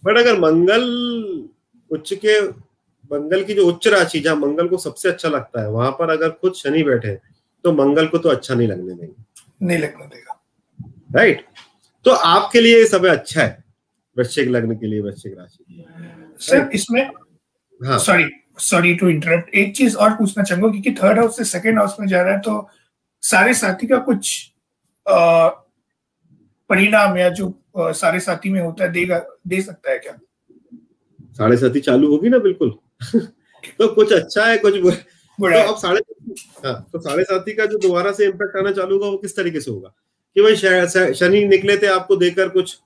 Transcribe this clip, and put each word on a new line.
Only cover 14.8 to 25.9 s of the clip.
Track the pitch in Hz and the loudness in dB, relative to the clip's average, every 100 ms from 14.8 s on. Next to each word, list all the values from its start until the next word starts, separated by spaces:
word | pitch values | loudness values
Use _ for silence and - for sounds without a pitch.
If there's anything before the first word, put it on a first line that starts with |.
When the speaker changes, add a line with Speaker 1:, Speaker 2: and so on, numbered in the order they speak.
| 113 | -6
Speaker 1:
लिए, | 107 | -6
वृश्चिक | 101 98 - 92 | -8 -10 -18 -20
राशि। | 90 _ _ 170 - - - - - - | -20 _ _ -20 -20 -20 -20 -20 -20 -14
Speaker 2:
सर, | - 269 | 2 2
Speaker 1:
राइट? | 277 | 2
Speaker 2:
इसमें, | 202 - 240 269 - _ _ _ _ _ _ | -4 -2 -2 -2 -6 _ _ _ _ _ _
Speaker 1:
हाँ। | 127 127 | -4 -2
Speaker 2:
सॉरी, | - 175 156 - _ - | 2 2 0 -6 _ -8
sorry | - 214 175 175 | -2 0 2 2
to | |
interrupt, | 185 156 165 170 170 | 0 0 0 -2 0
एक | 202 196 - | -2 -2 0
चीज | 254 208 | 0 2
और | 214 | 0
पूछना | 214 202 - | 2 -4 -2
चाहूंगा, | 196 180 220 | -2 0 0
क्योंकि | 202 247 | 0 -4
थर्ड | - 190 214 | 0 0 2
हाउस | 233 226 | 0 -2
से | |
सेकंड | 220 180 220 220 | -6 -4 -2 0
हाउस | 202 196 | 0 -2
में | 196 | -2
जा | 180 | 0
रहा | 180 | 0
है, | 196 | -2
तो | 220 214 - _ _ _ _ _ | -4 -6 -8 _ _ _ _ _
साढ़े | - 202 208 | 0 2 2
साथी | 247 202 185 226 | 2 -2 -4 0
का | 254 | 0
कुछ, | 269 208 - - - _ _ _ _ _ - | 0 -4 -2 -8 -10 _ _ _ _ _ 0
आ, | 190 170 165 165 - _ _ _ | 2 4 4 2 0 _ _ _